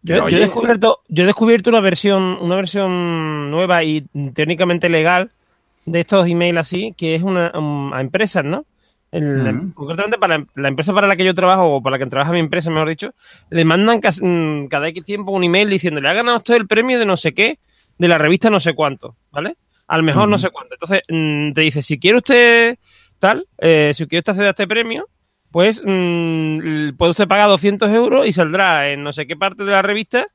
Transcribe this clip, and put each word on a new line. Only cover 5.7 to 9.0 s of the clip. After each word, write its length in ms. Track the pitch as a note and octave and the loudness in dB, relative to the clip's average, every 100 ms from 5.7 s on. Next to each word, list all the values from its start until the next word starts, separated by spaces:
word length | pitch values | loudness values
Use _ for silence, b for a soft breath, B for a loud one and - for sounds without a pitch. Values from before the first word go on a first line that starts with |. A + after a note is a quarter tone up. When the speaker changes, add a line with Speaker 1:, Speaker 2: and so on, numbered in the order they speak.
| _ - | _ -6
Speaker 1:
de 140 | E3 | -4
estos 240 | E3 G3 F3 | 2 2 2
emails 300 | E3+ F3 E3+ | 0 0 0
así, 340 | D#3+ F3+ G#3+ F3+ | -4 -6 -8 -6
que 180 | E3 D#3+ | -4 -2
es 60 | |
una, 280 | F#3+ F3+ E3+ D3 | -2 -2 -2 -4
um, 360 | D3+ D3 C#3 | -6 -6 -6
a 60 | B2+ | -6
empresas, 460 | C3+ - G#3+ E3 C#3+ | -8 -6 -4 -4 -4
¿no? 200 | F#3+ D#4 _ _ _ | -6 -10 _ _ _